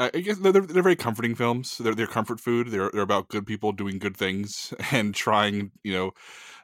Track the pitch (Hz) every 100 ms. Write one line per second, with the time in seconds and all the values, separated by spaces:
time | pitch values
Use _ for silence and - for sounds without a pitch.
0 | 123 170 190 202 190 196 185 180 185 170
1 | 120 110 117 117 120 120 127 - 113 110
2 | 113 113 110 113 - 120 120 104 98 104
3 | 98 101 95 107 104 107 107 101 101 95
4 | 101 95 95 98 104 - - - - 131
5 | 104 101 - 107 104 101 98 - 104 92
6 | 92 - - - - -